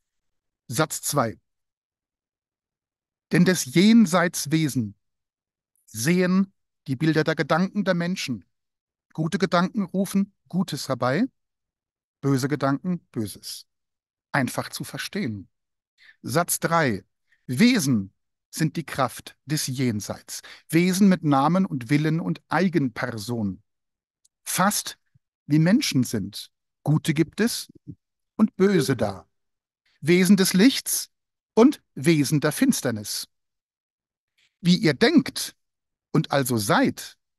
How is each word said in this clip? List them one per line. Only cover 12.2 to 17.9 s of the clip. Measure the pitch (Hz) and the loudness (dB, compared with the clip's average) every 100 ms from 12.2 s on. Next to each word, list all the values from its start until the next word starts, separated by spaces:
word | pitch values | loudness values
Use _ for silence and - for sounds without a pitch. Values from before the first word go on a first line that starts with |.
böse | 139 135 131 | 0 0 0
Gedanken | 147 135 139 - - _ | -2 -2 -2 -4 -6 _
Böses.“ | 123 104 - - - - _ _ _ _ _ _ | -8 -8 -10 -16 -18 -20 _ _ _ _ _ _
Einfach | 143 120 - - | -4 -2 -6 -8
zu | - | -10
verstehen. | - - - 196 147 104 - _ _ _ _ _ _ _ | -14 -12 -10 -8 -8 -8 -14 _ _ _ _ _ _ _
Satz | 139 135 175 - | -4 -2 -2 -4
drei. | 156 165 143 95 - _ _ _ - | 0 0 0 -2 -10 _ _ _ -6
„Wesen | 131 240 247 143 | 2 4 4 0